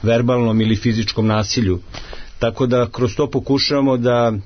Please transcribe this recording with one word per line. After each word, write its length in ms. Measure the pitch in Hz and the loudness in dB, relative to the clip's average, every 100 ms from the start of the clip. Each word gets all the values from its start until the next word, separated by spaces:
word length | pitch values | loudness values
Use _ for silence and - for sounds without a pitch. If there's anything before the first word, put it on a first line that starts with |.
verbalnom 580 | 110 117 117 123 117 110 | 2 2 2 2 2 2
ili 160 | 110 107 | 2 2
fizičkom 500 | 120 110 107 - 110 | 0 0 -2 0 0
nasilju. 540 | 107 101 - 107 87 - - - - - - | 0 0 0 0 -2 -6 -16 -14 -14 -14 -4
Tako 280 | 117 104 131 | -4 0 0
da 220 | 123 117 | 2 0
kroz 240 | - 123 - | 0 -2 0
to 140 | 147 | -2
pokušavamo 680 | 143 127 135 - 143 135 127 | -2 0 0 0 0 2 2
da 360 | 120 120 120 107 | 2 2 2 0